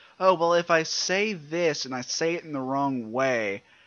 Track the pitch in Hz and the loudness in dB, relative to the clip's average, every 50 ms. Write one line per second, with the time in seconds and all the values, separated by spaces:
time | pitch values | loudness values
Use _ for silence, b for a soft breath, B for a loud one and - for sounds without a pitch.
0 | b b b - 180 190 185 160 165 170 175 170 170 - 170 160 160 160 - - | b b b 2 2 4 4 4 4 4 4 4 4 4 2 2 2 0 -4 -4
1 | - - 185 196 208 220 208 170 147 143 156 170 175 160 147 - - 131 131 127 | -2 0 0 0 0 -2 -4 -6 -8 -6 -2 0 0 0 0 0 -4 -6 -8 -8
2 | 123 - - - 160 165 170 170 - 160 147 139 131 131 135 139 139 139 135 123 | -6 -6 -4 -2 0 0 -2 -2 -6 -8 -8 -6 -4 -2 -2 0 0 0 -2 -4
3 | 113 110 110 127 135 135 127 117 110 101 98 101 b b b b b | -6 -4 -2 0 0 2 2 0 0 -2 -4 -6 b b b b b